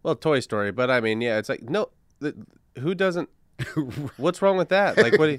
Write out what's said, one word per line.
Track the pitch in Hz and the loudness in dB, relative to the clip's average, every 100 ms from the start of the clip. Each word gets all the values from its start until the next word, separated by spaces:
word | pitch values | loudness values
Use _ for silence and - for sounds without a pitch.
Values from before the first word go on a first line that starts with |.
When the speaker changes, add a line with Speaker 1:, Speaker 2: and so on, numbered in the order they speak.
Speaker 1:
well, | - 156 | -4 -2
Toy | 160 139 | 0 0
Story, | - 107 101 | 0 -2 -2
but | 98 127 | 0 0
I | 127 | 2
mean, | 113 110 | 2 0
yeah, | 120 110 | 0 -2
it's | 104 | -2
like, | 131 | -6
no, | 120 196 - _ _ _ | -4 -4 -4 _ _ _
th-, | 147 - - _ _ - | -8 -8 -16 _ _ -8
who | 143 190 | -6 -2
doesn't, | 190 175 - _ _ - 131 | -2 -2 -6 _ _ -12 -6
Speaker 2:
<laughs> | 165 131 101 139 - | -6 -6 -6 -10 -4
Speaker 1:
what's | 151 175 | -2 0
wrong | 196 190 | 2 2
with | 165 | 2
that? | 190 196 - | 2 2 4
Like, | 160 139 | 4 6
what | |
do | 156 | 4